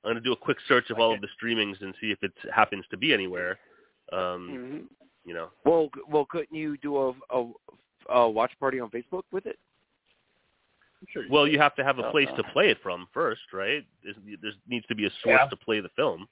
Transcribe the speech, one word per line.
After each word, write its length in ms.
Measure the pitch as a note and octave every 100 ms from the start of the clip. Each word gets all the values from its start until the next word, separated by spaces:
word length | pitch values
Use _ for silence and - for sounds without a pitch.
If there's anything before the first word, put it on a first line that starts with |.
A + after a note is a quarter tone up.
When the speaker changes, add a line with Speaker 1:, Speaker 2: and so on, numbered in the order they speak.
Speaker 1:
gonna 160 | - A#2
do 120 | A#2
a 40 | A#2+
quick 200 | - C#3 -
search 220 | B2 -
of 100 | A2+
all 140 | A2+
of 80 | A2
the 80 | G2 -
streamings 400 | A#2 A2+ G#2 F#2+
and 120 | G2 F#2
see 100 | A2
if 120 | G2
it 100 | G2 _ -
happens 320 | A2+ A2 G2+ -
to 60 | G2
be 160 | D3
anywhere. 460 | A#2+ F#2 F2+ F2+ F#2+ _ _ _ _ -
Um, 60 | F#2
Speaker 2:
Mm-hmm. 600 | F2+ F2+ F2+ B2+ B2+ D3 - _ _ _
Speaker 1:
you 100 | F2
know. 140 | E2+ E2 _
Speaker 3:
Well, 240 | C#3+ E3 D3+
c-, 80 | C#3 D3
well, 180 | D3+ C#3+
couldn't 240 | E3+ D3
you 220 | D#3+ D#3 C#3+
do 200 | D3 C#3+
a, 160 | C3+ B2+ -
a, 200 | B2 A#2+ A2+ - _ _ _ -
a 200 | B2 A#2
watch 220 | A2 B2 -
party 180 | C3+ C3
on 100 | A#2
Facebook 320 | A#2 - F#3 -
with 140 | F#3 -
it? 120 | - _ _ _ _ _ _ _ _ _ _ _ _ _ _
Speaker 4:
I'm 80 | -
sure 120 | D#3+
you 40 | -
Speaker 1:
Well, 120 | C#3+ D3
Speaker 4:
could. 60 |
Speaker 1:
you 60 | D3
have 160 | D3
to 80 | -
have 160 | C3+ B2+
a 80 | A#2+
Speaker 2:
Oh, 40 |
Speaker 1:
place 160 | D3+ C3+
Speaker 2:
no. 60 | -
Speaker 1:
to 80 | G#2+
play 160 | - G3
it 100 | G#2+
from 240 | F#2+ F2+ F2+
first, 280 | - D#3 A2 -
right? 320 | F#2+ G2 D3 - _
There's, 100 | - G#2+ G#2 G2+
there 120 | G#2+ G#2 -
needs 180 | A#2+ -
to 80 |
be 120 | G#2+ G#2
a 40 | -
source 160 | - C3
Speaker 4:
Yeah. 60 | C#3
Speaker 1:
to 80 | B2+
play 240 | - G#2+
the 80 | F#2 -
film 320 | C#3 G#2+ G2+